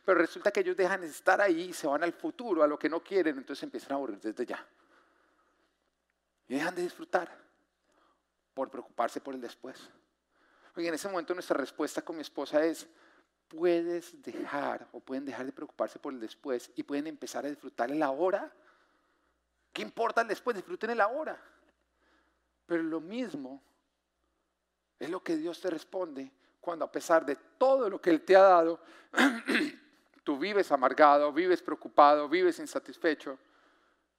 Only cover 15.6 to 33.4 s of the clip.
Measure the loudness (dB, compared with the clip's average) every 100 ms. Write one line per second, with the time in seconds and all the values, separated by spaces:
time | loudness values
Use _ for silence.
15.6 | -14 -4 -6 -4 -12 -10 -12 -10 -6 -6
16.6 | -6 -14 -6 -6 -6 -12 -10 -8 -8 -10
17.6 | -14 -6 -4 0 -2 0 0 -2 -6 _
18.6 | _ _ _ _ _ _ _ _ _ _
19.6 | _ -12 -12 -4 0 0 0 -2 -4 -6
20.6 | -8 -8 -4 0 0 0 -8 -10 -16 _
21.6 | _ _ _ _ _ _ _ _ _ _
22.6 | -6 -4 -4 -6 -8 -10 -8 -10 -14 -16
23.6 | _ _ _ _ _ _ _ _ _ _
24.6 | _ _ _ -14 -10 -8 -4 -4 -4 -6
25.6 | -6 -8 -8 -8 -8 -10 -14 _ _ _
26.6 | -10 -6 -6 -4 4 4 4 -6 _ 2
27.6 | 4 4 2 0 2 2 8 10 10 8
28.6 | 6 -2 -10 -20 -4 4 4 2 -2 0
29.6 | 0 -6 _ _ _ _ -4 -2 0 0
30.6 | 2 2 2 8 8 8 4 0 2 0
31.6 | 0 -8 0 8 8 8 2 2 2 0
32.6 | -6 -8 -10 -2 -2 -2 -6 -14